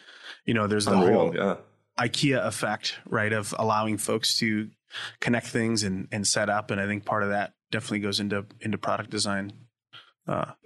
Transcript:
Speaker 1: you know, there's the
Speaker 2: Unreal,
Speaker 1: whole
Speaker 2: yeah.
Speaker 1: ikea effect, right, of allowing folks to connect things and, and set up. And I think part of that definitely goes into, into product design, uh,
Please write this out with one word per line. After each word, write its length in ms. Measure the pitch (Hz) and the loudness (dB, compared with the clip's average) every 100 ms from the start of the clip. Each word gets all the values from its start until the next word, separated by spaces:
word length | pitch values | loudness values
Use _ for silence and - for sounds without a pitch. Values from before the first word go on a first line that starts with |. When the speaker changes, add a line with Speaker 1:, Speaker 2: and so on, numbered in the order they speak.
| - - - - | -20 -20 -18 -12
Speaker 1:
you 80 | - | -2
know, 140 | 113 104 | 2 2
there's 180 | 104 | 2
the 80 | 104 98 | 4 6
Speaker 2:
Unreal, 140 | 92 104 | 6 6
Speaker 1:
whole 160 | 85 82 | 4 2
Speaker 2:
yeah. 200 | 98 87 - _ _ - | 0 -2 -6 _ _ -2
Speaker 1:
ikea 460 | 123 - 147 127 | -2 2 2 2
effect, 520 | 104 104 113 107 - - - | 0 -2 -2 -2 -4 -8 -4
right, 240 | 117 107 | 0 0
of 220 | 110 101 - | 0 -2 -2
allowing 380 | 110 107 110 104 | 2 2 2 -2
folks 380 | - 110 - - | 0 0 2 2
to 300 | 113 107 110 - _ - - - | 2 0 -4 -10 _ -12 -12 -6
connect 260 | - 120 - | 0 0 0
things 360 | 123 113 113 | 0 0 0
and, 240 | 101 92 - | 0 -2 -4
and 140 | 110 98 | -2 0
set 240 | - 104 | 0 2
up. 200 | 104 107 | 0 0
And 100 | 101 | -2
I 60 | 98 | -2
think 180 | 104 101 | -4 -2
part 160 | 107 | -2
of 80 | 101 | 0
that 240 | 101 98 _ - | 0 -2 _ -8
definitely 300 | 110 - 104 | -6 -4 -4
goes 200 | 101 98 | -2 -2
into, 240 | 101 101 101 - | -2 -4 -6 -8
into 160 | 113 101 | -4 -4
product 340 | - 101 104 | -2 -2 -2
design, 420 | 107 104 101 101 107 - _ _ - - _ - | -4 -2 -2 -4 -12 -20 _ _ -20 -20 _ -6
uh, 260 | - - - | -4 -4 -10